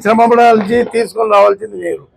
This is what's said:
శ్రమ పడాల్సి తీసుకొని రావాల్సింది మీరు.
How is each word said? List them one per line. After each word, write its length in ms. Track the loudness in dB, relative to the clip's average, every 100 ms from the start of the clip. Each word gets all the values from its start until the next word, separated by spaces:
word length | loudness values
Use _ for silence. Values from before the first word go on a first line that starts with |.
శ్రమ 180 | 0 0 2
పడాల్సి 460 | 4 4 2 0 -2 -2
తీసుకొని 360 | -4 -6 -4 0 2
రావాల్సింది 420 | 2 0 -8 -12 -10
మీరు. 180 | -10 -14